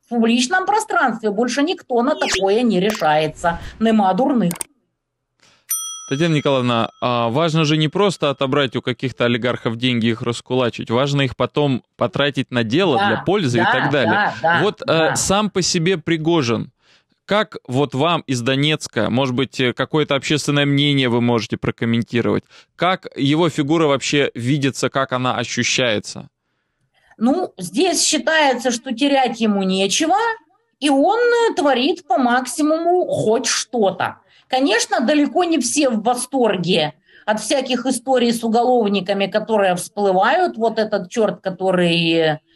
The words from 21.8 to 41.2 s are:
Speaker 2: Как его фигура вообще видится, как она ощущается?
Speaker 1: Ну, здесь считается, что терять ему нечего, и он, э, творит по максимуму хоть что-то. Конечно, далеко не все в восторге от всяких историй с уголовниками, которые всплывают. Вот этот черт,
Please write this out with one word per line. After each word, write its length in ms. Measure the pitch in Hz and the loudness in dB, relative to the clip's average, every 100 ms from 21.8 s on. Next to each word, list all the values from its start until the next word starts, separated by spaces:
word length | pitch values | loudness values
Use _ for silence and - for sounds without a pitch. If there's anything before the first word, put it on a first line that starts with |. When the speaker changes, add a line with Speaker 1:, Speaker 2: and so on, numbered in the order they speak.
| 117 117 110 120 104 101 - - _ - | -2 -2 -2 -2 0 -2 -4 -20 _ -2
Speaker 2:
Как 300 | 175 185 - - | -2 -2 -6 -4
его 340 | 139 156 170 | 0 2 0
фигура 360 | - 139 165 156 | 0 0 2 2
вообще 460 | 135 - 147 139 | 0 0 0 0
видится, 560 | - 120 147 135 - 131 | -2 -2 0 -2 -2 -2
как 220 | 139 135 | -2 -2
она 240 | 127 127 104 | -2 -2 -2
ощущается? 920 | 120 - 120 - 123 101 - - - _ _ _ _ _ _ _ _ - | -4 -2 -2 0 0 -2 -4 -16 -18 _ _ _ _ _ _ _ _ -2
Speaker 1:
Ну, 340 | 233 349 359 - | 0 0 -4 -8
здесь 420 | 180 202 370 294 | -6 0 0 0
считается, 680 | - 302 269 320 294 240 254 | 0 0 0 2 2 2 -2
что 240 | 240 277 220 | -4 -6 -2
терять 440 | 285 277 254 233 | 2 2 0 0
ему 200 | 220 202 | 0 0
нечего, 540 | 190 190 196 - 311 392 466 453 _ _ _ _ | 0 0 0 0 0 2 0 -4 _ _ _ _
и 100 | 285 | 0
он, 300 | 269 320 453 | 2 2 2
э, 340 | 480 480 453 | 2 2 2
творит 540 | - 285 247 277 359 - | 2 2 2 0 -2 -2
по 100 | 339 | 0
максимуму 880 | 247 247 254 - 302 320 339 359 320 | 2 0 -2 -2 0 2 2 2 0
хоть 400 | - 214 233 - | -2 0 0 0
что-то. 680 | - - 247 196 180 117 - _ _ _ | -4 -4 0 0 0 -6 -6 _ _ _
Конечно, 540 | 262 285 440 403 370 | 0 2 0 0 -2
далеко 420 | 240 302 294 339 | 2 2 2 0
не 160 | 349 320 | 0 0
все 300 | 254 294 277 | -2 0 0
в 120 | 214 | 0
восторге 960 | 202 247 - 269 226 185 165 180 151 - _ - - | 0 -2 -4 0 0 0 0 0 0 -6 _ -10 -4
от 120 | 220 | -4
всяких 460 | - 285 254 247 269 | -2 -2 -2 -4 -2
историй 480 | - 269 254 233 | -4 0 2 2
с 100 | 226 | 0
уголовниками, 840 | 233 226 240 247 208 196 185 196 196 | 0 2 2 2 2 0 -2 -2 -2
которые 480 | 214 214 214 190 180 | -2 0 0 2 0
всплывают. 800 | - - 202 185 220 330 349 233 | -6 -2 0 2 2 2 0 0
Вот 220 | 226 220 | -2 0
этот 320 | 214 202 180 | -2 -4 -4
черт, 300 | 240 | -2